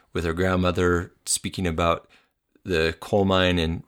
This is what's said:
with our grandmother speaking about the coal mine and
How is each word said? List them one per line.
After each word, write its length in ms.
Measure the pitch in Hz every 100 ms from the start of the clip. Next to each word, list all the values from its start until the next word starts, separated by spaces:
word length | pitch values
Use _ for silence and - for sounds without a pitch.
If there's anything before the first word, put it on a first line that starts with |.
| _
with 120 | 87 82
our 80 |
grandmother 800 | 82 92 92 90 87 87 87 95 _ -
speaking 420 | - 101 - 90
about 420 | 82 85 82 - _ _ _ _ _
the 320 | 98 85 82 80
coal 240 | - 104 98
mine 340 | 92 90 87
and 240 | 80 82